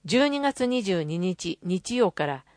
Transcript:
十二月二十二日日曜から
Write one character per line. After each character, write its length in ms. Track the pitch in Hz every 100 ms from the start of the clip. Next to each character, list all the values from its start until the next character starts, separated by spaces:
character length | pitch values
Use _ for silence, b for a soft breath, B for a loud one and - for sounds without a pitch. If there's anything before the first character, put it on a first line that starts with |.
十 240 | 147 233 285
二 100 | 285
月 260 | 277 -
二 160 | 247 254
十 220 | 196 175
二 160 | 151 170
日 400 | 180 175 175 -
日 340 | 175 185 - 247
曜 160 | 208
か 120 | -
ら 200 | 147 135 _